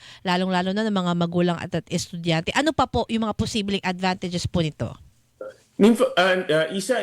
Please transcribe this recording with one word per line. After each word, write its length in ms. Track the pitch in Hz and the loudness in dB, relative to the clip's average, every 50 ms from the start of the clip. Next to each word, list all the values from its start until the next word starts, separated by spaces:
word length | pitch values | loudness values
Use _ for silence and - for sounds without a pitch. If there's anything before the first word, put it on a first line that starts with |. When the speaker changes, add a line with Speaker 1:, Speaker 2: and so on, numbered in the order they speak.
| - - - - - | -8 -18 -18 -8 -4
Speaker 1:
Lalong-lalo 480 | 185 180 185 185 185 185 180 185 190 190 | -2 0 0 0 0 0 0 0 0 0
na 80 | 214 220 | 0 0
ng 140 | 220 202 | 0 0
mga 160 | 185 180 175 175 | 0 0 0 0
magulang 400 | 175 170 170 175 175 175 175 170 | 0 0 0 2 2 2 2 0
at, 160 | - - 185 | -2 -6 -6
at 160 | - 160 - | -6 -6 -4
estudyante. 640 | - - 170 - - 185 170 165 170 160 165 175 - | -4 -4 -4 -4 -6 -8 -6 -2 0 0 0 0 0
Ano 240 | - 269 285 320 - | 0 0 2 2 2
pa 80 | - 254 | 0 0
po 240 | - - - - | 0 0 -2 -2
yung 160 | - 226 220 226 | 0 -2 -2 -2
mga 140 | 214 - - | -2 -2 -2
posibleng 460 | 185 - - 220 196 202 196 185 - | -4 -2 -2 -2 -2 -2 -2 -2 -2
advantages 560 | 185 180 180 190 185 185 - 185 175 175 170 - | -4 -2 -2 -2 -2 -2 -2 -4 -6 -4 -4 -4
po 160 | - - 175 | -2 0 0
nito? 320 | 160 151 - - 120 - - - - - _ _ _ _ _ - - - - _ _ _ _ - | 0 -2 -4 -6 -8 -8 -8 -12 -20 -20 _ _ _ _ _ -16 -16 -16 -16 _ _ _ _ 4
Speaker 2:
Minfa-, 320 | 196 226 226 233 - - - 170 | 6 6 6 4 2 2 2 2
ah, 240 | 185 190 185 185 180 | 2 4 2 0 0
ah, 240 | - 151 160 160 - 190 | 2 2 2 2 0 -2
isa, 240 | 196 190 - 247 220 | -4 -2 -2 -2 0